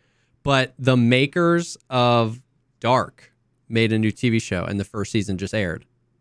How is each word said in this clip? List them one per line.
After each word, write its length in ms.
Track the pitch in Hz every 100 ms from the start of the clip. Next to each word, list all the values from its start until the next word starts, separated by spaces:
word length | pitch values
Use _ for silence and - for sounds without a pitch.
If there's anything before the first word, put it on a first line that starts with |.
| _ _ _ _
but 320 | 143 135 127 -
the 180 | 131 127
makers 800 | 117 127 151 180 170 170 170 - -
of 520 | 127 123 120 113 117 _ _ _ _
Dark 520 | 113 127 92 - - _ _ _ -
made 260 | 113 113
a 60 | 110
new 100 | 110
T 200 | - 123
V 80 | 113
show, 240 | - 92 85
and 140 | 101
the 40 |
first 280 | 98 110 98
season 260 | 113 98 92
just 160 | 95
aired. 320 | 110 92 78 - _ _ _